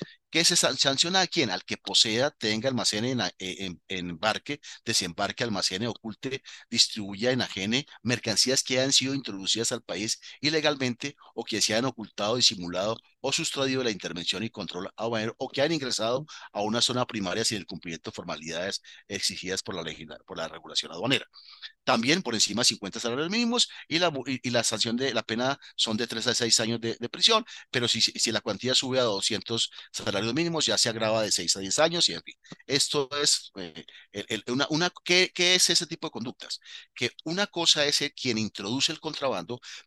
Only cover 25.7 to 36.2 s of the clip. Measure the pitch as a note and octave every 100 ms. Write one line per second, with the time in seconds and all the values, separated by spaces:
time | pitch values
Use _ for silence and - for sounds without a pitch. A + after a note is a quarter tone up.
25.7 | - A#2 A2 A2+ A2+ A#2+ A2+ A#2 - A2+
26.7 | A#2 A2+ - A#2+ - G3+ A3 - - -
27.7 | B2+ A#2+ A2+ - - - G#2+ - G2 B2
28.7 | C3 C3 C3 A#2+ G2 - G#2 - A#2 -
29.7 | - - - G#2+ G2 A2 C3+ E3+ D#3+ B2
30.7 | G#2 B2 A2 A2 A2 G#2 - E2+ G2 G2
31.7 | D3 E3 E3+ - E2 - - - - -
32.7 | C#3 - D3+ C3 C#3+ D3 - - F#2+ F2
33.7 | D#2 - - - G2+ - A2 - B2+ -
34.7 | D#3 F3+ - - F3+ F#3 - F3+ F#3 -
35.7 | F#3+ E3 E3 D#3+ A2